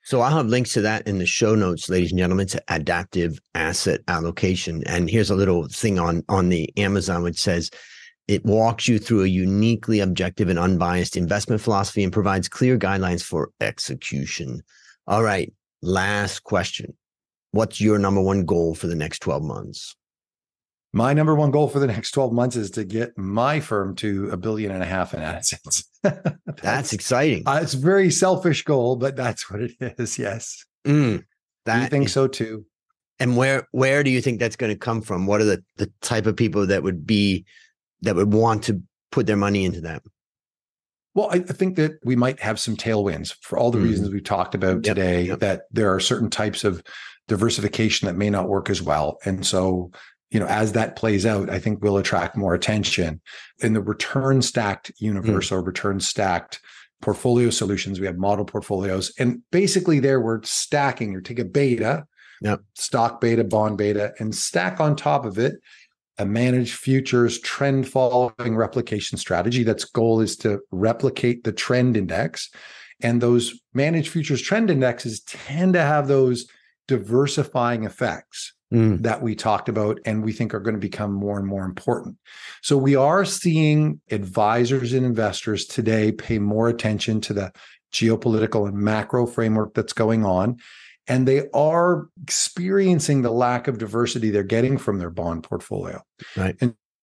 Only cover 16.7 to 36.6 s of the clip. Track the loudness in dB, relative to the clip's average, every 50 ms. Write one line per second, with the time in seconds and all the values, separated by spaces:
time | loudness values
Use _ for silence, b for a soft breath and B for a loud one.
16.7 | -8 -10 -12 -14 -18 _ _ _ _ _ _ _ _ _ _ _ 0 0 0 0
17.7 | -2 0 2 4 4 4 4 2 2 2 2 2 2 0 0 0 2 2 2 0
18.7 | -2 -4 -4 -4 -4 -4 -4 -6 -8 -6 -4 -4 -4 -4 -4 -6 -8 -8 -12 -12
19.7 | -14 -16 -16 -16 -18 _ _ _ _ _ _ _ _ _ _ _ _ _ _ _
20.7 | _ _ _ _ 0 0 2 4 4 4 4 4 4 4 4 4 4 4 2 2
21.7 | 2 2 2 2 0 -2 -6 -2 0 0 0 2 2 2 2 2 0 -2 -4 -4
22.7 | -4 -6 -6 -4 -4 -4 -4 -4 _ -8 -6 -2 0 0 2 2 0 -2 -2 -2
23.7 | -2 -2 -2 -2 -6 -6 -4 -4 -2 -2 -4 -4 -6 -6 -4 -4 -4 -4 -4 -6
24.7 | -4 -6 -4 -4 -2 -2 -2 -4 -4 -8 -6 -8 -8 -4 -4 -4 -4 -4 _ -4
25.7 | -4 -4 -4 _ _ _ -2 -2 -2 0 -4 -6 -6 -6 _ -14 -14 -6 -4 -2
26.7 | -2 -2 -2 -4 -6 -6 -2 0 0 2 2 2 2 0 0 0 0 0 0 -2
27.7 | -4 0 2 4 4 6 4 4 4 4 4 4 2 2 2 0 0 0 0 0
28.7 | 2 2 2 2 0 0 -2 -4 -2 -2 -4 -4 -4 -6 -10 -10 -8 -8 -8 -8
29.7 | -8 _ -10 -10 -6 -6 -6 -6 -4 -6 -6 -6 -6 -8 -10 -14 -16 -18 -20 _
30.7 | _ _ _ 2 2 4 4 2 0 -2 -6 _ _ _ _ _ _ _ _ 0
31.7 | 0 0 0 0 0 0 0 2 2 2 2 2 0 -4 -6 -6 -6 -12 -14 _
32.7 | _ _ _ _ _ _ _ _ _ _ 0 2 2 4 4 4 2 0 -2 _
33.7 | 0 2 2 4 4 4 4 4 2 2 2 0 0 0 -2 -2 -2 -2 -2 -2
34.7 | -2 -2 -2 -2 -2 -2 -2 -4 -4 -2 0 2 2 4 4 2 2 0 _ _
35.7 | _ -8 -8 -8 _ _ -4 -2 0 0 0 0 0 2 0 0 2 0